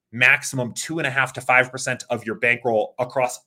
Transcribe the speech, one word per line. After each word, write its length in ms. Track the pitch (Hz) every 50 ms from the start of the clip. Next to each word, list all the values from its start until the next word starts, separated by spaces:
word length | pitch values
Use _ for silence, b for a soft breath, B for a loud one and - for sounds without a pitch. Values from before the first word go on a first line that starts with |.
| _ _
maximum 640 | 113 120 127 131 143 139 - - 139 131 120 110 92
two 240 | - - - 160 165
and 80 | 147
a 40 | 135
half 220 | 127 135 131 127
to 80 | - -
five 300 | - - 127 127 127 131
percent 340 | - 131 - 135 123 - - -
of 160 | 120 110 107
your 80 | 113 101
bankroll 600 | - 123 120 120 120 - 120 113 107 - - - -
across 420 | 120 - - 135 123 120 - - _